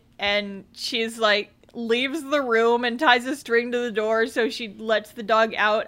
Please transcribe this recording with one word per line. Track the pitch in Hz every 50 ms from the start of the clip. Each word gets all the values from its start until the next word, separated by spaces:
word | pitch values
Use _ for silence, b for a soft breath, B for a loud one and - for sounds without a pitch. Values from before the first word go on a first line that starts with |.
| _ _ _ -
and | 196 202 202 208 208 202 196 196 185 - -
she's, | - - - - 233 226 226 226 233
like, | 226 214 202 208 202 - _ _ _ _ -
leaves | 240 233 226 226 240 254 269 262 - 269
the | 269 294 294
room | 277 247 226 226 226 233 233 240 247
and | 240 233 240
ties | 311 311 247 247 240
a | 262 294
string | 269 - - 226 233 240 247 240
to | 240
the | 240 240 208
door, | 214 214 214 226 220 226
so | - - 269 226 262
she | - - 240 214 196 214
lets | 220 220 220 214 214 - -
the | 240 226
dog | 196 226 220 226 226 220
out | - 202 214 214 220 -